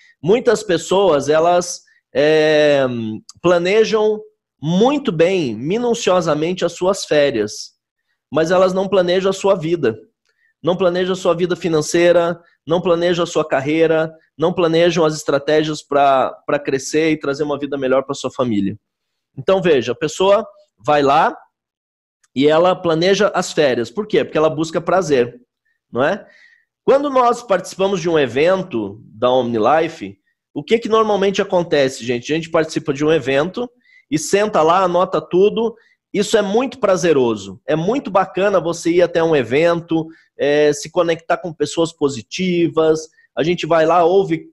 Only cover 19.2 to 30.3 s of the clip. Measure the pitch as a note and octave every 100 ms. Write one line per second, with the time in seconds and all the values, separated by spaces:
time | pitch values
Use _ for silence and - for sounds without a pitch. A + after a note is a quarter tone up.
19.2 | _ - - F#3+ F3 C#3 A#2 A#2 D#3 -
20.2 | F#3+ G3+ G#3+ - _ _ G#2+ D3 C#3 D3
21.2 | G#3 - _ _ _ _ _ _ _ _
22.2 | _ B2+ C#3+ D#3 F3+ F3+ F3+ D#3+ F3 G3
23.2 | G3+ - - - D3 A#2+ A2+ - G#3+ F3
24.2 | B2+ D#3 D#3 D3 D#3+ F3 E3 F3+ E3 C3+
25.2 | B2 - _ _ _ _ _ A#2 C#3+ G3+
26.2 | - _ _ _ _ _ - C4+ C#4+ C4
27.2 | A#3+ A#3+ - F#3 F#3 - G3 G3 E3+ D#3+
28.2 | C3 A#2+ E3 F#3+ - A#2 G2+ G#2+ - G#2+
29.2 | B2 B2+ A#2+ A#2 A2 D#3 E3 - G2 G2
30.2 | _